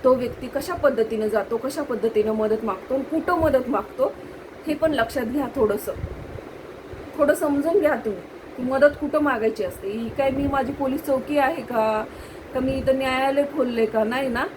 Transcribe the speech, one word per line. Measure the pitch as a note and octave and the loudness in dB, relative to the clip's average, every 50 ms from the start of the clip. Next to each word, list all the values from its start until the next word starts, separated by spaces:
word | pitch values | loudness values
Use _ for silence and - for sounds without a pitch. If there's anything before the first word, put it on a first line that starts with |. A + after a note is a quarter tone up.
| - | 6
तो | C4 B3+ | 6 4
व्यक्ती | B3+ B3 A#3 - - - B3 | 4 2 -4 -6 -8 -10 -6
कशा | - C#4 C4+ - F4 | -6 -6 -4 -4 -6
पद्धतीनं | E4+ - C#4+ B3+ A3 A3 A3 A3+ G#3+ G#3+ G#3+ | 2 2 2 4 4 2 0 0 -2 -2 0
जातो, | G3+ G#3+ G3 - A#3 A3+ | 0 0 0 0 -4 -2
कशा | A#3 C4 - E4 D4 | -2 -4 -4 -4 -4
पद्धतीनं | - B3 G#3 F#3+ A3+ A3 G#3+ G#3 A3 | -4 -4 0 0 2 2 2 2 2
मदत | A3 A3 G#3+ G#3+ A3 A3 A3 | 2 2 2 2 0 0 0
मागतो, | A3 F#3+ F#3+ - - B3+ C4+ | -2 -4 -4 -4 -2 -2 -2
कुठं | C4 - D4+ D#4+ - - F4+ E4 | -2 0 -2 -2 2 2 2 4
मदत | D#4+ D#4 C4 C4 B3+ A#3+ | 4 4 4 4 2 2
मागतो, | B3+ G3+ F3 - - - B3+ G4+ - - - - - - - - - - - D#4 | -2 -2 -2 -4 -2 0 0 0 0 -6 -14 -14 -14 -16 -16 -16 -16 -12 -4 -4
हे | D4+ | -2
पण | D4+ D#4+ D#4+ | 0 2 2
लक्षात | D4 D4+ E4+ E4+ - C#4+ B3 | 2 2 0 0 0 -4 -4
घ्या | A3+ A#3+ D4 C#4 A#3 - | -2 -2 -2 -2 -2 0
थोडंसं. | C#4 A3 G#3 G3+ G3 - G3+ - - - - - - - - - - - - - - - - - - - - - - - - - - | 2 2 2 2 0 -2 -6 -6 -6 -6 -8 -8 -10 -12 -12 -12 -12 -12 -14 -16 -16 -16 -16 -16 -16 -14 -14 -14 -14 -14 -14 0 2
थोडं | D4 D4 D4+ | 4 4 4
समजून | - F4+ D4 C#4+ C#4+ C#4+ D#4+ E4+ G4+ | 4 2 0 0 2 0 2 2 4
घ्या | D#4 D4 D4 | 4 4 2
तुम्ही | A#3 - A3+ G3+ F3+ - - - - - - - - | 2 -2 -4 -6 -6 -10 -14 -16 -18 -18 -16 -10 -6
की | B3 | -4
मदत | B3 C4 C4+ D4 D4 C#4+ - | -2 2 6 6 6 6 4
कुठं | D4+ C#4+ D4 D4+ | -4 0 0 2
मागायची | D4+ D4 C4 A3+ A3 A3 A3 - G3+ | 2 2 2 2 0 0 0 0 -4
असते. | F3+ F3 - - G3 | -4 -4 -6 -8 -6
ही | G#3 A3+ A#3 A3+ | -6 -4 -6 -6
काय | - - C#4 C4+ | -2 0 0 2
मी | C4 C4+ C#4+ C#4 | 2 2 0 2
माझी | C#4 C#4 B3+ A#3 C#4+ | 2 2 0 0 -2
पोलीस | - C#4 C4 C4 D#4 - | -2 -2 0 0 -2 0
चौकी | - C4+ C4 - - D4 D4 | 0 0 0 0 0 2 2
आहे | C#4 C4 E4 D#4+ | 4 2 2 -2
का, | A#3 - A#3+ A3+ A3 A3 A3 G#3+ A3 - - - - - - - - - - | -6 -2 0 2 2 2 2 0 -2 -4 -10 -14 -16 -16 -16 -16 -16 -6 -4
का | C4 | -2
मी | C4 C4 | 0 0
इथं | C4+ C4+ - C4+ C4 C4 | 0 0 2 2 2 2
न्यायालय | C4+ C4 B3+ C4 C4+ C4+ C4+ C#4 C#4+ | 2 0 2 2 2 2 4 2 2
खोलले | C#4+ - D#4 C4 B3 A#3+ A3+ A3+ | 0 2 0 0 0 2 2 0
का? | G#3+ G#3+ A3 A3 | 2 2 0 0
नाही | G#3+ A#3+ B3+ C4+ C4 | 0 0 -2 -2 -2
ना. | A#3 A#3+ C4+ - - | 0 -2 -2 -4 -4